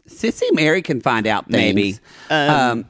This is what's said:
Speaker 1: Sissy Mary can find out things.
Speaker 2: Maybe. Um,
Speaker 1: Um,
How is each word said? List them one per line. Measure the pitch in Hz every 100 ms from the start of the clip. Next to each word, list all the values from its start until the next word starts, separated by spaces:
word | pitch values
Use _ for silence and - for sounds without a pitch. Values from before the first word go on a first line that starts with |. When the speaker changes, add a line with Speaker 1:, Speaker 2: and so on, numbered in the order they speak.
| _
Speaker 1:
Sissy | - 226 - 494
Mary | 339 151 175
can | 170 135
find | - 117 107
out | 104 -
things. | 117 110
Speaker 2:
Maybe. | 98 101 98 - - -
Um, | 156 147
Speaker 1:
Um, | 147 127 117 -